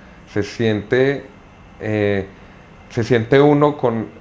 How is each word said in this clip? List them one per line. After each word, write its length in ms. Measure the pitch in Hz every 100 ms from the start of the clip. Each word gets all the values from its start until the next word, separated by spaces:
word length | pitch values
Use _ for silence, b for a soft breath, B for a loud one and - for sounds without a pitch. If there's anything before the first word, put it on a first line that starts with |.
| B B -
Se 100 | 104
siente, 840 | 98 - 113 104 101 123 135 139 - - - - - -
eh, 460 | 110 107 101 101 87 B B B B B -
se 140 | 123
siente 360 | 113 120 110 139
uno 380 | 147 147 147 143
con, 300 | 123 113 - -